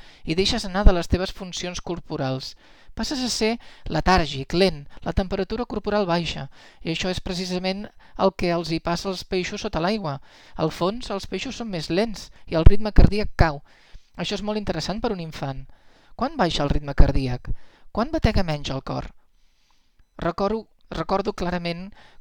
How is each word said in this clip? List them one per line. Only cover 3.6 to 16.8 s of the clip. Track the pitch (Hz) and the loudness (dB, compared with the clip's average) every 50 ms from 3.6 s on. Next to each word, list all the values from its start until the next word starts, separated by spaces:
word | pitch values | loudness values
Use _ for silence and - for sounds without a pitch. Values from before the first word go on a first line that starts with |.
| - - - - - - | -6 -14 -20 -12 -8 -4
letàrgic, | - 156 - - 185 175 165 139 143 131 131 - - | -2 0 4 6 6 6 4 2 -2 -6 -6 -2 2
lent, | 175 196 185 160 143 143 - - - - | 4 4 4 2 0 -6 -14 -14 -8 -6
la | - 165 - | -2 0 0
temperatura | 196 180 196 202 190 - 220 233 240 | 0 0 -2 -4 -2 -2 -4 -4 -4
corporal | - 247 214 - 311 208 208 202 | -4 -6 -6 -2 0 0 2 2
baixa, | - 269 240 165 - - 156 139 - - - - - - - - | 2 0 0 0 -2 -6 -6 -10 -12 -14 -18 -20 -20 -20 -8 -6
i | 170 165 | -4 -4
això | - - 185 | -2 -2 -2
és | 180 - - | -4 -4 -4
precisament | - 185 170 185 180 180 180 185 185 190 196 208 - - - - - - - 185 | -4 -4 -4 -4 -4 -4 -2 -2 -2 -4 -4 -6 -12 -14 -18 -20 -14 -2 0 0
el | 190 - - | 0 2 0
que | 185 175 170 | 0 0 0
els | 175 170 151 | 0 0 -2
hi | 165 160 | -4 -4
passa | - 165 170 - - 196 | -2 -2 -4 -2 -2 -4
als | 185 170 - | -6 -6 -6
peixos | - 196 185 180 - 208 208 - | -4 -4 -4 -2 -4 -6 -6 -6
sota | 214 - 160 165 | -4 -2 0 0
l'aigua. | 185 220 220 190 151 139 143 - - - - - - - | 0 0 0 -2 -4 -6 -6 -10 -16 -20 -20 -20 -12 -4
Al | - 170 160 | -2 -2 -2
fons, | - - 170 190 220 - - - | 0 0 -2 -2 -2 -2 -6 -6
els | 208 190 - | -6 -6 -6
peixos | - 190 190 - 269 214 - | -6 -6 -6 -6 -8 -8 -8
són | 233 220 190 | -8 -6 -6
més | 160 156 - | -6 -4 0
lents | 165 180 220 233 208 - - - - - - | 0 0 0 0 -2 -8 -12 -14 -18 -18 -8
i | - - | -2 -2
el | 160 165 - | 2 4 6
ritme | 208 - 214 208 - | 6 6 4 6 8
cardíac | - - 165 196 214 202 - - | 8 8 8 6 2 -2 0 2
cau. | - 180 160 143 143 - - - - - - - - - _ - | 4 4 4 2 -2 -10 -18 -20 -20 -20 -20 -20 -20 -20 _ -10
Això | - 175 - 208 190 | -8 -6 -4 -4 -4
és | 202 | -4
molt | 208 214 214 208 | -4 -4 -4 -4
interessant | - 170 160 - - 185 226 254 | -4 -4 -4 -4 -6 -4 -4 -2
per | 233 | -2
un | 202 180 165 | -2 -4 -6
infant. | 160 - - 156 139 135 135 135 - - - - - - - - - - | -10 -8 -8 -8 -6 -6 -8 -10 -12 -16 -20 -20 -20 -20 -20 -20 -20 -6
Quan | - 226 262 339 269 | -4 -4 -4 0 0
baixa | 190 165 151 - 147 | 0 2 2 2 2
el | 143 | 2
ritme | 160 147 | 2 0